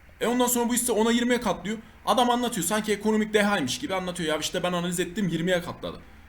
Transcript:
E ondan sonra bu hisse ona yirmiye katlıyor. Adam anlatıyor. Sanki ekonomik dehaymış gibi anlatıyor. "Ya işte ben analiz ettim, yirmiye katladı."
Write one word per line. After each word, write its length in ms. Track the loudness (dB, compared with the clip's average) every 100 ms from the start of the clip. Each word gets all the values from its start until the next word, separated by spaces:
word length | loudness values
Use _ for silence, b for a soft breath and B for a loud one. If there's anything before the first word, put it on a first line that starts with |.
| -18 -4
E 40 | -2
ondan 200 | 2 2
sonra 220 | 2 0
bu 60 |
hisse 180 | 0 0
ona 200 | 2 2
yirmiye 280 | 2 2 0
katlıyor. 380 | 0 -4 -4 -8 B B 0
Adam 240 | 4 4
anlatıyor. 360 | 2 0 -2 -2
Sanki 260 | 0 0
ekonomik 420 | 0 2 2 2
dehaymış 440 | 2 4 2 0 -4
gibi 160 | -4
anlatıyor. 340 | -4 -4 -4 -2
"Ya 100 | -2
işte 240 | -2 -2
ben 100 | -2
analiz 280 | -2 -2 -2
ettim, 280 | -4 0 0
yirmiye 340 | 0 2 0
katladı." 380 | -2 -8 -10 -10 -16 B